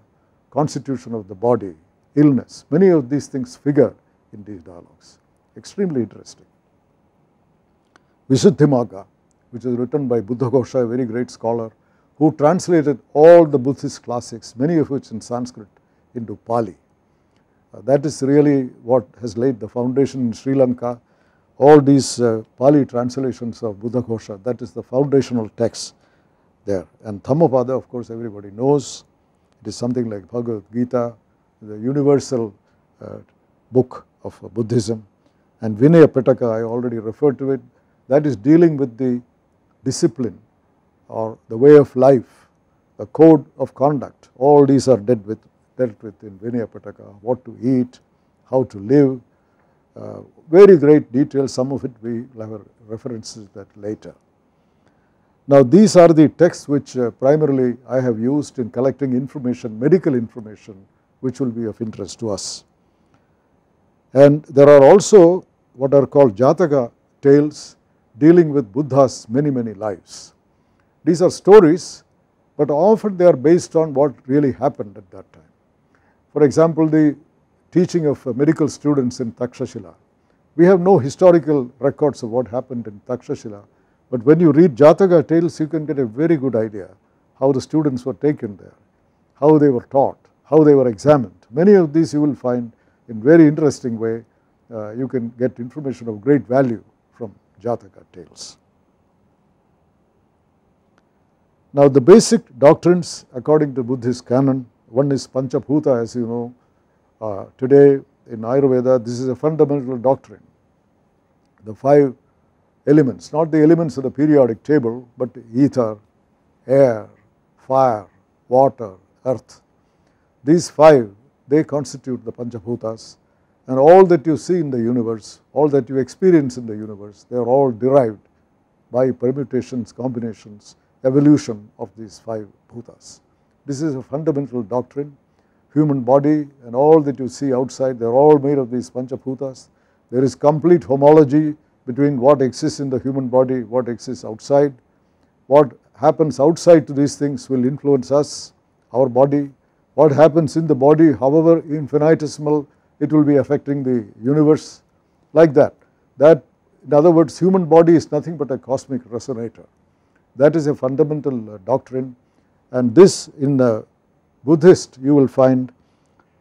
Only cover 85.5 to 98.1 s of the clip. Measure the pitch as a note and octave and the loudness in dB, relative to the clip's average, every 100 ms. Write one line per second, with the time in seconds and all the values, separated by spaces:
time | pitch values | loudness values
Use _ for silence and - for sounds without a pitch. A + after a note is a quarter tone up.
85.5 | - D#3 D#3+ D3+ C#3 A#2+ A2+ E3 D#3+ C3 | -6 -8 -8 -8 -6 -6 -4 -2 -2 -2
86.5 | A2+ A2 G#2 F#2 _ _ _ _ _ C3+ | -4 -6 -10 -18 _ _ _ _ _ -2
87.5 | C3+ - D3+ D#3 B2+ C3+ - D3 D3+ A2+ | -2 -4 -4 -4 -6 -8 -6 -4 -4 -10
88.5 | G2 F#2 _ _ _ _ _ _ _ D3 | -16 -20 _ _ _ _ _ _ _ 2
89.5 | D#3 D3 B2 - C3+ A#2 - _ _ _ | 4 2 0 -4 -2 -2 -6 _ _ _
90.5 | D3+ D3+ C#3+ B2+ G#2+ C#3+ D3 G#2 - _ | 2 4 4 2 -2 0 0 0 -12 _
91.5 | B2 F#3+ G3+ D#3+ D#3 D#3+ D3 D3 A#2+ B2 | 0 4 4 4 -2 -2 -2 -2 -4 -4
92.5 | B2 A#2 - _ _ - A2 A#2 E3+ D#3 | -6 -6 -16 _ _ -18 -4 2 4 4
93.5 | D3 D3 B2+ B2+ A2+ A2+ A2+ A2 _ _ | 2 -2 -4 -8 -8 -8 -8 -12 _ _
94.5 | _ _ A2+ G#2+ A2+ C3 C3 A#2 A#2+ B2 | _ _ -16 -14 -10 -8 -8 -8 -6 -6
95.5 | - C#3 D#3 C3+ B2 A#2 G#2 A2+ C#3+ G#2 | -6 -14 -12 -12 -12 -12 -8 -2 -2 0
96.5 | B2+ C3+ G#2+ - _ _ _ A2+ - _ | -2 -2 -6 -14 _ _ _ -20 -20 _
97.5 | _ A2+ A2+ F#2 _ F2 | _ -10 -10 -12 _ _